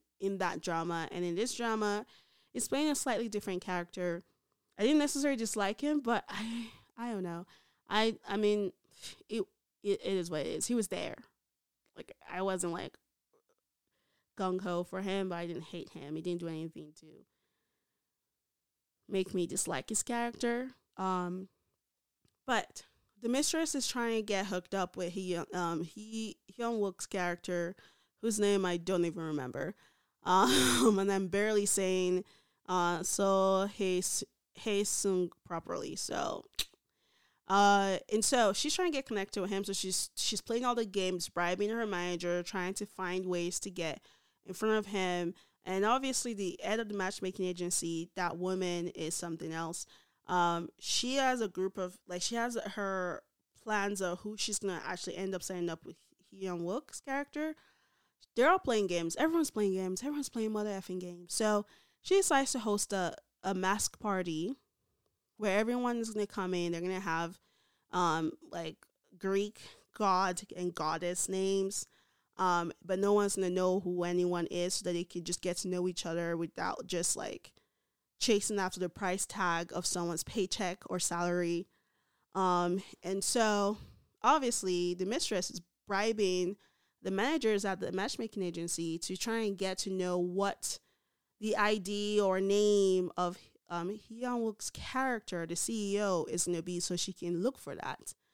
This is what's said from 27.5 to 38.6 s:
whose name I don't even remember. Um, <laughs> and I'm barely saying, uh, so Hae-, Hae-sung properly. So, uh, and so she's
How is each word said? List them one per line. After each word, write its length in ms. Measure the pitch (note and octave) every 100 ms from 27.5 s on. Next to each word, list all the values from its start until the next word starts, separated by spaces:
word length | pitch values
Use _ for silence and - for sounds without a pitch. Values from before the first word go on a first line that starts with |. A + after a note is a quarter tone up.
| F3 E3+ F#3+ - _ _ _
whose 180 | A3+ G#3+
name 260 | G3+ G3+ F#3
I 100 | F3
don't 280 | E3+ F#3
even 180 | E3+ E3+
remember. 520 | D#3+ D3+ B2+ - - - _ _ _ _
Um, 760 | - F3+ A#3 C#4 B3+ B3 A#3+ G3+
<laughs> 0 |
and 120 | G3
I'm 180 | G3 F#3+
barely 380 | G3 G#3+ G#3+ G3+
saying, 580 | - F#3+ F#3 F#3 F3+ - - _ _ -
uh, 360 | F3+ F3 E3+
so 640 | F3 - G3 F#3+ F#3+ F#3+ G3
Hae-, 280 | - F#3+ F3+ F3+ - - _ _
Hae-sung 760 | - - G3+ G#3 - G3+ F#3 F3+ - -
properly. 500 | E3+ E3+ F3 E3 E3
So, 480 | - - - - - - - _ _ _ _ _ _ _ _
uh, 500 | G3 G3+ G3+ G3 F#3+ -
and 120 | G#3+
so 280 | G#3+ B3 A3
she's 220 | G#3